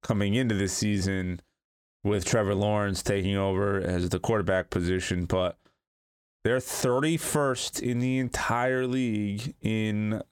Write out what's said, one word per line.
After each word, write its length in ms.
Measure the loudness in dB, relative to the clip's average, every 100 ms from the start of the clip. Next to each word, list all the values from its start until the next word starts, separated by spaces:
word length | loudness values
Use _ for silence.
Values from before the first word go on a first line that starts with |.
coming 320 | -2 0 2
into 200 | 2 2
this 200 | 2 0
season 640 | 0 0 0 0 -2 -4 -6 _ _ _ _ _ _
with 220 | -2 0 2
Trevor 280 | 2 2
Lawrence 480 | 2 2 2 0 -2
taking 340 | 0 0 2 0
over 420 | 0 0 0 0
as 300 | 0 0 0
the 80 | -2
quarterback 500 | 0 0 2 0 0
position, 560 | -2 0 -2 -2 -4
but 340 | 0 0 -2 -4 _ _ _ _ _ _ _ _
they're 160 | 0 0
thirty-first 1200 | -2 -2 2 2 2 0 0 0 2 0 -4 -4
in 180 | -2 0
the 180 | 0 0
entire 680 | -2 -2 0 0 2 0 0
league 680 | 0 0 0 -2 -4 -6 -4
in 580 | -2 0 0 0 -2 -4 -6